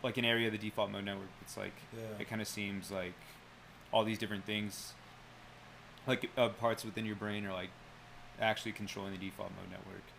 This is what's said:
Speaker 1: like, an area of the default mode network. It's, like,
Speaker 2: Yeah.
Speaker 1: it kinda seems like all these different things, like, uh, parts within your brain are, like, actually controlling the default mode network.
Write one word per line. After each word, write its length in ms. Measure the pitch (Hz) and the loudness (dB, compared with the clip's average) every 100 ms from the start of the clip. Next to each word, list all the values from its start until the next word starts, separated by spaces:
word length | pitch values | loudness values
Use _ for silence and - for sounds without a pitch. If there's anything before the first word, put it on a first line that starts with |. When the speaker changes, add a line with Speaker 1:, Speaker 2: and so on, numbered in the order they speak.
Speaker 1:
like, 140 | 131 123 | 2 6
an 80 | 120 | 8
area 220 | 117 113 | 8 6
of 40 | |
the 60 | 107 | 4
default 320 | 107 107 101 | 0 2 2
mode 140 | 101 101 | 2 -2
network. 240 | 98 98 - | -2 -6 -10
It's, 160 | - - | -10 -4
like, 180 | 98 - - 113 | -4 -6 -12 -8
Speaker 2:
Yeah. 240 | 110 107 | -6 -4
Speaker 1:
it 80 | 104 | -2
kinda 180 | 110 104 | 0 0
seems 460 | - 101 98 90 | 0 0 0 -2
like 220 | 98 90 90 - - - - - - - | -2 -2 -4 -14 -16 -16 -18 -18 -16 4
all 120 | 113 | 6
these 140 | 110 107 | 6 4
different 260 | 107 101 95 | 2 0 2
things, 480 | 107 104 - - - - - - - - - - - - - - | 2 2 -2 -8 -10 -16 -16 -16 -16 -16 -16 -16 -16 -16 -6 2
like, 240 | 123 - - | 2 2 4
uh, 120 | 117 | 4
parts 340 | 107 117 113 113 | 6 2 2 0
within 200 | 107 110 | -2 0
your 100 | 101 | 0
brain 300 | 104 104 101 | 0 0 0
are, 80 | |
like, 160 | 92 92 - - - - - - - | -2 -4 -8 -16 -16 -16 -14 -14 4
actually 320 | 110 107 113 | 4 4 0
controlling 420 | 107 104 - 98 | -4 -4 -2 -4
the 60 | 95 | -2
default 320 | 95 90 98 | -4 -4 -6
mode 180 | 95 92 | -6 -8
network. 320 | 92 95 95 - | -8 -10 -12 -12